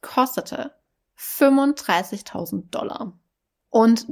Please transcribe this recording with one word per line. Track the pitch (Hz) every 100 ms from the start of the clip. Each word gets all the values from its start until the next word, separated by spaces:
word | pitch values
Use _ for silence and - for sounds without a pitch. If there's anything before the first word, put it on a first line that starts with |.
kostete | - - 254 - - - 285 - _ _ _ _
fünfunddreißigtausend | - - 277 269 277 285 - 175 185 202 - - 170 180 -
Dollar. | - - - 190 - _ _ _ _ _
Und | 226 226 226 -